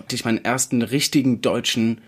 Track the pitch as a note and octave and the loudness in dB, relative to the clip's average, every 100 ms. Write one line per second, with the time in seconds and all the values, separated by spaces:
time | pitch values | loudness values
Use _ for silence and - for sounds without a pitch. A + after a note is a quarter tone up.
0 | - B2 A#2 A2 - B2+ - B2 A2+ C3+ | -4 -4 -2 0 0 -2 0 0 0 0
1 | - D3+ C3 A#2+ B2 A#2 - - A2+ A2+ | 0 2 2 2 0 0 -2 0 0 -2